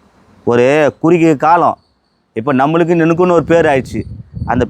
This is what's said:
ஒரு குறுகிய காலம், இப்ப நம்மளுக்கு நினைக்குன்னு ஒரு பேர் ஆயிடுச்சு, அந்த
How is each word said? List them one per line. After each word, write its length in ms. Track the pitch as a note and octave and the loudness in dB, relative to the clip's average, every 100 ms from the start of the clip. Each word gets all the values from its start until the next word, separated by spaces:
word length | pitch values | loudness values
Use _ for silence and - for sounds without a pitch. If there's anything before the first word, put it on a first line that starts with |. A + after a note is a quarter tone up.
| _ _ _ _ - | _ _ _ _ -2
ஒரு 140 | A#2+ B2 D3 C#3+ - | 2 2 2 0 0
குறுகிய 280 | D#3+ F3 D#3+ C#3+ D3+ | 0 2 2 0 2
காலம், 320 | E3+ C#3+ - _ _ _ _ _ - | 2 0 -2 _ _ _ _ _ -10
இப்ப 120 | A#2+ C3 | -4 0
நம்மளுக்கு 400 | C#3+ D#3+ E3+ F3 | 0 0 0 0
நினைக்குன்னு 360 | D#3+ E3+ F3+ E3+ | 0 0 2 0
ஒரு 80 | E3+ | 2
பேர் 180 | E3+ D#3+ | 2 2
ஆயிடுச்சு, 300 | C3+ - A2+ - - - - - | 0 -2 -8 -10 -14 -16 -10 -6
அந்த 120 | B2 A#2+ | -4 -2